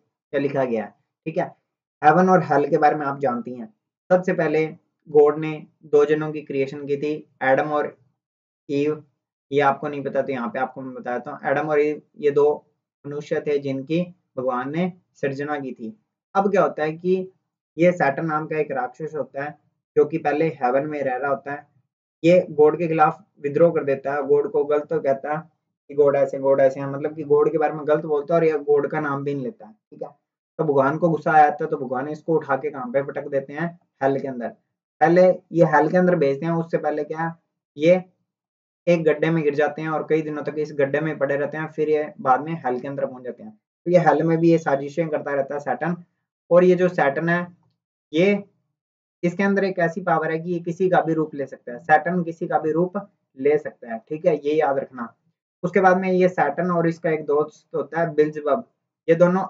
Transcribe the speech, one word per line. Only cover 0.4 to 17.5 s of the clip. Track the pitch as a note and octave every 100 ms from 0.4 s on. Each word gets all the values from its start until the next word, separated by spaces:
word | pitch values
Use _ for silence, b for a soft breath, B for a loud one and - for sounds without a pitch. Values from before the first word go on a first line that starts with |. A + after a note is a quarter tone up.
| C#3 C#3
गया | B2+ A2+
है, | G2+ _ _ _ D#3+
ठीक | F3
है। | - - _ _ _ -
Heaven | D3 E3 F#3
और | F3+
Hell | D3 C#3 C#3+
के | D3+
बारे | D3+ D3+
में | C#3
आप | C#3
जानती | C#3 A#2+ A#2+ B2
हैं। | A2 _ _ _ -
सबसे | F3+ F#3
पहले | F3 D#3+ D#3 D#3 - _ _ -
God | D3 D3 D3+
ने | D#3 D3+ - _ D#3
दो | D3 D3
जनों | D3+ D#3
की | D3+
क्रिएशन | C#3 C#3 C3+ D3 C#3
की | C#3
थी, | D3 D3+ - -
Adam | C3 C#3 D3+
और | D3 - - _ _ _ _ _ _ -
ईव। | C#3+ D3 D3+ - _ _ _ -
ये | C#3
आपको | C#3 C#3 D3+
नहीं | C#3+
पता | C3+ C3+
तो | C3
यहाँ | C3 A#2
पे | C3
आपको | C3 C#3
मैं | C3
बताता | B2 B2 B2 C3+
हूँ। | C#3 D3
एडम | C#3 D#3
और | D3+
ईव | D3+ D3 - -
ये | D3
दो | C#3+ D3 D3 _ _ _ _ C#3+
मनुष्य | C#3+ D#3+ D#3 D3+
थे | C#3+
जिनकी | C#3 C3+ C3+ D#3+ F3 - _ -
भगवान | B2+ B2 C3
ने | D#3 F3+ - _ _
सृजना | C#3+ C3+ D3 D3
की | C3
थी। | A#2 A2 G#2+ _ _ _ G3
अब | G3+
क्या | F#3+
होता | - -
है | D3+
कि | E3 F3+ F#3 F#3 _ _